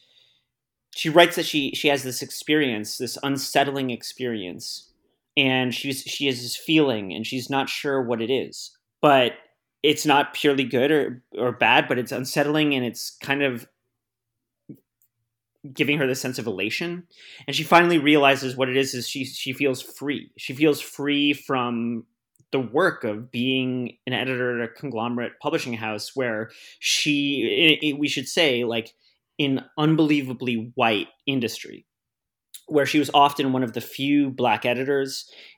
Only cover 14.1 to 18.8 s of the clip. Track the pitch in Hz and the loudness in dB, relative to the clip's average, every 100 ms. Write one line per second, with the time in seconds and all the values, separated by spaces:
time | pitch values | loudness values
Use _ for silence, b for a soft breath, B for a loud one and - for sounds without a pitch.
14.1 | _ _ _ _ _ - - _ _ _ | _ _ _ _ _ -20 -20 _ _ _
15.1 | _ _ _ _ _ 143 131 143 147 131 | _ _ _ _ _ -10 -2 0 2 0
16.1 | 131 131 127 113 95 104 - 175 175 - | -2 -4 -6 -6 -4 -4 -4 -6 -8 -12
17.1 | B B B B 139 156 170 175 170 139 | B B B B -6 4 6 6 4 6
18.1 | 151 139 135 131 131 131 131 | 6 6 4 0 -2 0 0